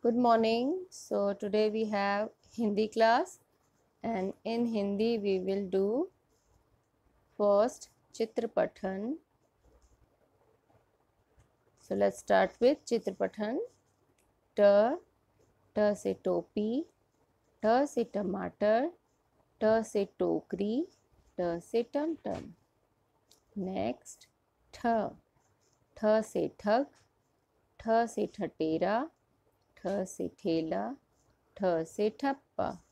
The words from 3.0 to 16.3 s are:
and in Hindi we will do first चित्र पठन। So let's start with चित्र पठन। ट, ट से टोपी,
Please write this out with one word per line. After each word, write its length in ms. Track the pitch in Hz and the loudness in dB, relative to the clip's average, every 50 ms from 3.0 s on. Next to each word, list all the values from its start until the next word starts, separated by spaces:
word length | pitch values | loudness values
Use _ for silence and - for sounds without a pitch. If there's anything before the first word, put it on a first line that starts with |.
| 226 226 226 254 349 381 - - _ _ _ _ _ _ _ _ _ _ _ _ - | 4 4 4 4 2 -2 -8 -20 _ _ _ _ _ _ _ _ _ _ _ _ -8
and 300 | - 226 196 185 196 - _ _ | -6 -4 -4 -4 -6 -6 _ _
in 220 | - 226 233 240 | -4 -2 -2 -2
Hindi 420 | 233 226 214 202 202 202 196 220 226 233 226 | 0 0 -2 -2 -2 -2 0 0 0 0 0
we 140 | 202 202 196 190 185 | 0 0 -2 0 0
will 180 | 190 196 196 202 185 | -2 -2 -2 -4 -2
do 180 | 185 190 190 202 220 262 339 403 _ _ _ _ _ _ _ _ _ _ _ _ _ _ _ _ _ _ _ _ _ _ _ _ _ _ | 0 0 2 2 0 0 -2 -4 _ _ _ _ _ _ _ _ _ _ _ _ _ _ _ _ _ _ _ _ _ _ _ _ _ _
first 500 | 208 202 202 202 214 254 - - - - _ _ _ _ _ | 2 4 4 4 4 2 0 -8 -20 -20 _ _ _ _ _
चित्र 320 | - 226 220 - - 226 | -6 -6 -4 -4 -6 -6
पठन। 720 | 220 - - 170 170 _ - - 190 190 190 208 233 294 330 _ _ _ _ _ _ _ _ _ _ _ _ _ _ _ _ _ _ _ _ _ _ _ _ _ _ _ _ _ _ _ _ _ _ _ _ _ _ _ _ _ _ _ _ _ _ _ _ _ _ _ _ | -4 -2 -2 -2 -2 _ -8 -8 -6 -6 -6 -6 -6 -8 -8 _ _ _ _ _ _ _ _ _ _ _ _ _ _ _ _ _ _ _ _ _ _ _ _ _ _ _ _ _ _ _ _ _ _ _ _ _ _ _ _ _ _ _ _ _ _ _ _ _ _ _ _
So 160 | - - 196 | -10 -6 -2
let's 240 | 202 202 196 190 - - | 0 0 0 0 -2 -4
start 320 | - 202 190 190 190 - _ 240 | 2 4 4 4 2 0 _ 2
with 220 | 247 302 - _ | 2 2 2 _
चित्र 280 | - 240 226 - - 190 | -4 -4 -2 -2 -4 -4
पठन। 460 | - 196 190 - - 208 214 240 320 466 494 _ _ _ _ _ _ _ _ _ _ _ _ _ _ _ _ _ | -2 -4 -4 -4 -6 -6 -6 -4 -6 -6 -8 _ _ _ _ _ _ _ _ _ _ _ _ _ _ _ _ _
ट, 40 | - 208 202 202 202 214 233 285 359 - _ _ _ _ _ _ _ _ _ _ _ _ _ _ | 4 6 8 8 8 6 4 2 -2 -8 _ _ _ _ _ _ _ _ _ _ _ _ _ _
ट 180 | - 208 208 208 | 0 2 2 0
से 200 | 190 - 196 190 - _ | 0 -2 -4 -4 -2 _
टोपी, 640 | 185 | 0